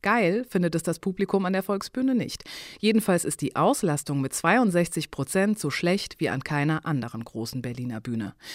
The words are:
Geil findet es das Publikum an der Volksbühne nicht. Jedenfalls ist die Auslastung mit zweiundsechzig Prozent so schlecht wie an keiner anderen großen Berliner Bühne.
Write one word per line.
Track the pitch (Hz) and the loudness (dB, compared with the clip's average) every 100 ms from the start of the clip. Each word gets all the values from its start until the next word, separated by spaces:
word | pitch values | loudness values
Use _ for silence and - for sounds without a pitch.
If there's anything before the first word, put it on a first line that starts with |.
Geil | 196 233 175 208 254 | 0 4 4 2 0
findet | 185 175 160 | 0 2 0
es | |
das | 170 165 | -2 -4
Publikum | 202 185 196 196 185 | -4 -2 0 0 2
an | |
der | 190 | -2
Volksbühne | 190 202 - - 262 | -2 -4 -4 -2 0
nicht. | 247 - - - - - - | 2 0 -6 -14 -16 -16 0
Jedenfalls | 208 220 208 175 - | 2 4 4 2 0
ist | - | -2
die | 143 - | -4 2
Auslastung | 175 285 180 147 - 139 | 2 2 0 0 -2 -2
mit | 135 | -2
zweiundsechzig | - 165 220 226 175 170 - - | 0 4 4 4 4 2 -2 -6
Prozent | - 135 190 202 208 | -6 -2 2 2 0
so | 147 | -2
schlecht | - 175 196 - - | 0 0 0 -2 -4
wie | 139 | -2
an | 123 | -2
keiner | - 147 147 156 - | -2 0 2 0 0
anderen | 143 117 117 113 | -2 -2 -8 -8
großen | 113 117 131 | -6 -6 -6
Berliner | 123 120 123 110 | -6 -6 -6 -6
Bühne. | 123 113 98 - - | -4 -4 -4 -8 -16